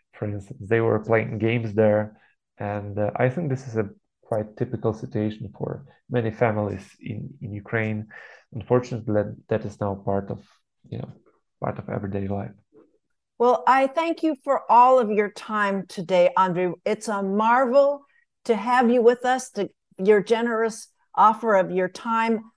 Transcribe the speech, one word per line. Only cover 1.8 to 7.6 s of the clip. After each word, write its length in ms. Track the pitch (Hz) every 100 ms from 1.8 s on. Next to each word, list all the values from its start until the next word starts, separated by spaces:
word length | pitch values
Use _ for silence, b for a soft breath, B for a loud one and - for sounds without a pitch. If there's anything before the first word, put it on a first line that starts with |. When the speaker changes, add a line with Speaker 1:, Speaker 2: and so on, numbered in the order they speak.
| 107 107 107 b b b _ -
Speaker 1:
and, 420 | 104 104 101 101
uh, 120 | 104 -
I 140 | 127
think 200 | 175 160
this 180 | 131 123
is 100 | 110
a 120 | 98 - _ _
quite 340 | - 110 107 -
typical 380 | 120 110 113
situation 580 | 110 - 107 107 107 107 -
for 260 | - - b b -
many 220 | 123 110
families 560 | 107 113 107 104 98 - _
in, 280 | - 107 - -
in 100 | 98
Ukraine. 560 | 104